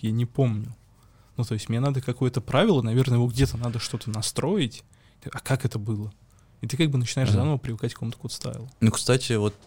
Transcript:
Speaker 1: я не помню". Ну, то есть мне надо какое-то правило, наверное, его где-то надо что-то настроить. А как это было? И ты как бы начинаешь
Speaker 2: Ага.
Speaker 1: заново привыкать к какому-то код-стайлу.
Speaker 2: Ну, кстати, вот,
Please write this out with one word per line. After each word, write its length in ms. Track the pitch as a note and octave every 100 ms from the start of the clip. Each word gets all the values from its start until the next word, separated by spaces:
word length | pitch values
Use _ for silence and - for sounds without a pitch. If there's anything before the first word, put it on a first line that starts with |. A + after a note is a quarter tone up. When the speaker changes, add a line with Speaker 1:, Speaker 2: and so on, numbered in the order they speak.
Speaker 1:
я 100 | A2+
не 140 | A2+ A#2+
помню". 500 | - B2+ G#2+ A2+ - _ _ - - - -
Ну, 80 | A#2
то 80 |
есть 160 | G#2+ -
мне 100 | A2+
надо 220 | C#3 C3
какое-то 400 | B2+ A#2+ B2+ B2+
правило, 400 | - C3 A3 D3
наверное, 360 | A2+ A#2 C3 A#2+
его 100 | B2
где-то 280 | A#2 C3+ A#2
надо 220 | A#2+ A#2
что-то 300 | - A#2 -
настроить. 760 | G#2+ - - C#3+ G#3 C3 - - _ _ _ -
А 80 | -
как 240 | - C3+ B2+
это 140 | A2+
было? 320 | G#2 G#2+ G#2 - _ _ - -
И 60 | A#2+
ты 100 | C3
как 140 | D#3
бы 60 | C3+
начинаешь 320 | A#2 - B2+
Speaker 2:
Ага. 100 | G#2+
Speaker 1:
заново 180 | D3 C#3+
привыкать 340 | B2+ A2+ A#2
к 40 | -
какому-то 220 | A2+ -
код-стайлу. 500 | A#2+ - - A2+ B2 -
Speaker 2:
Ну, 100 | A2+
кстати, 420 | - - B2+ -
вот, 220 | A2+ G#2 -